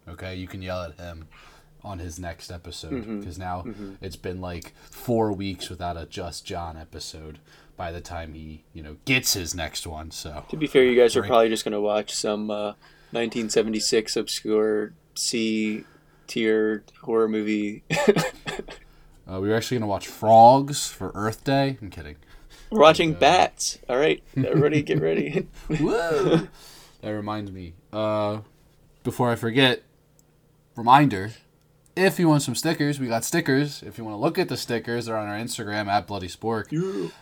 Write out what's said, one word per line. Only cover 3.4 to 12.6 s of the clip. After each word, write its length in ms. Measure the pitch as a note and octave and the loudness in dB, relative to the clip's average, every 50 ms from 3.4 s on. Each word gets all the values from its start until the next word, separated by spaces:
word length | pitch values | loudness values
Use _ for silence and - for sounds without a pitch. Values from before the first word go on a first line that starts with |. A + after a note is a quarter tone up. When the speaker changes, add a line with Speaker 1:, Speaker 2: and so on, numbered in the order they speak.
| F#2 F2+ F2+ F2+ F2 | -8 -8 -8 -8 -8
Speaker 2:
Mm-hmm. 280 | B2 G#2+ G2+ G#2 G2 G2 - | -12 -12 -14 -14 -16 -16 -14
Speaker 1:
it's 160 | - F#2+ E2+ - | -14 -14 -14 -10
been, 240 | - G2 F2+ F#2 | -10 -10 -8 -8
like, 320 | F#2 F2+ F2 F2 - - - - - - | -8 -10 -10 -10 -12 -16 -20 -20 -20 -20
four 400 | - - - - A#2 A2+ A2 G#2+ | -20 -10 -4 -2 0 2 2 0
weeks 380 | G2+ F2+ G2+ G2 F#2 E2+ - - | -2 -2 -4 -6 -6 -8 -10 -12
without 260 | F2+ D#2+ F2+ F2 E2+ | -10 -8 -8 -8 -6
a 100 | E2 D#2 | -8 -10
Just 400 | - - G2 F2+ E2+ E2 - - | -12 -10 -10 -10 -10 -10 -12 -12
John 300 | - G2 E2+ E2+ E2 D#2+ | -10 -8 -8 -8 -10 -12
episode 640 | D#2+ D#2+ - - D#2 - - - D#2+ D#2 D#2 D#2 - _ _ - - - - _ | -14 -16 -16 -16 -14 -14 -14 -14 -16 -16 -16 -18 -20 _ _ -20 -20 -20 -20 _
by 160 | - F#2 E2+ | -10 -10 -10
the 80 | E2 F2 | -10 -10
time 360 | - - F2 E2 E2 D#2 D#2 | -12 -10 -10 -10 -10 -10 -12
he, 280 | D#2+ D#2 D#2 D#2 D2+ - _ | -14 -14 -14 -16 -16 -20 _
you 120 | - E2+ D2+ | -18 -16 -16
know, 140 | D2+ D2+ - _ | -16 -16 -10 _
gets 300 | - C3+ B2+ - - - | -2 0 0 0 0 -2
his 220 | G2+ F2 D2+ E2 | -2 -4 -6 -6
next 320 | E2+ E2 D2 - - - F2+ | -6 -8 -8 -8 -10 -10 -10
one, 240 | D#2+ D#2 D#2 D#2+ | -10 -12 -12 -12
so. 340 | - - - E2 D2+ D2+ - - | -14 -14 -14 -12 -12 -14 -12 -10
Speaker 2:
To 60 | - | -6
be 120 | D#3 D3+ C#3 | -6 -4 2
fair, 160 | - C#3 C3 | 4 6 6
you 100 | B2+ A#2+ | 8 8
guys 200 | A#2+ B2 A#2 A#2 C3 | 8 6 6 6 2
are 40 | |
Speaker 1:
Break- 80 | G#2 G#2+ | 2 4
Speaker 2:
probably 180 | B2+ A2+ A2+ A2+ | 6 6 6 6
just 140 | A2+ G#2+ - | 4 0 -2
gonna 160 | A2 G#2+ G#2 | -4 -2 -2
watch 320 | G#2 G#2 G#2 G#2+ G#2 - - | 0 0 0 0 -2 -4 -6
some, 380 | - - A2 G#2+ G#2 G#2+ G#2+ | -4 -2 -2 -2 -2 -4 -6
uh, 220 | G#2 G#2 | -6 -4